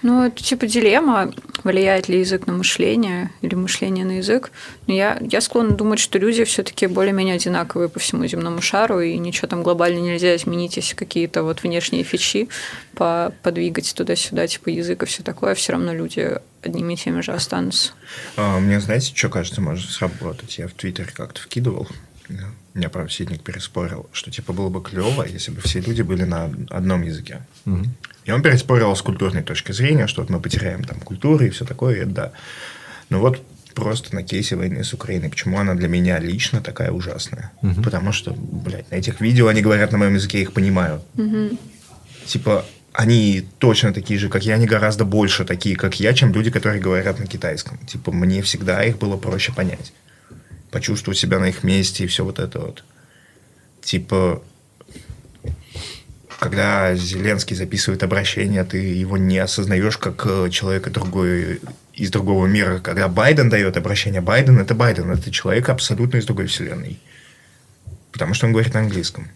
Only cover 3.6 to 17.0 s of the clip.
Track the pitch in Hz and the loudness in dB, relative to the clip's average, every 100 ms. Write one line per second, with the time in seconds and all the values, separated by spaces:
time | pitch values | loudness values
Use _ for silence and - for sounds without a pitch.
3.6 | 185 - 196 185 185 185 190 233 262 - | -2 -2 -2 -2 -2 -2 0 0 0 -16
4.6 | - - - 190 202 - - 208 - 240 | -20 -10 -2 2 2 0 0 -2 0 2
5.6 | 220 202 214 214 - 196 202 233 226 - | 2 2 2 2 2 2 2 2 2 0
6.6 | 196 - 190 185 196 196 190 180 180 175 | -4 -2 0 2 2 4 2 0 0 0
7.6 | 170 - 175 - - - 170 170 170 170 | 0 -2 -2 -2 -4 -2 -2 -2 -4 -2
8.6 | 180 196 220 196 170 170 170 170 - 175 | 0 2 2 2 0 -2 -4 -4 -4 -2
9.6 | 170 175 175 175 175 170 180 175 175 175 | 2 4 2 2 0 2 2 2 0 -2
10.6 | 175 - - - - 170 165 170 160 165 | -4 -4 -6 -6 -4 -2 -2 0 -2 -2
11.6 | 175 170 170 170 180 180 - 202 233 - | -2 -2 -2 -4 -2 -2 0 0 -2 -6
12.6 | - - - - 170 170 170 - 185 170 | -12 -14 -16 -2 0 2 -2 -2 -2 0
13.6 | 170 170 165 - 180 175 - 170 170 - | -2 -2 -6 -4 -2 -2 -2 -2 -2 -2
14.6 | - 165 170 175 180 - - 180 196 190 | -4 -4 -4 -4 -4 -6 -8 -4 -2 0
15.6 | - 175 175 165 165 - - - - _ | -2 -2 -2 -4 -6 -4 -4 -4 -8 _
16.6 | 175 170 170 170 | -8 -6 -6 -6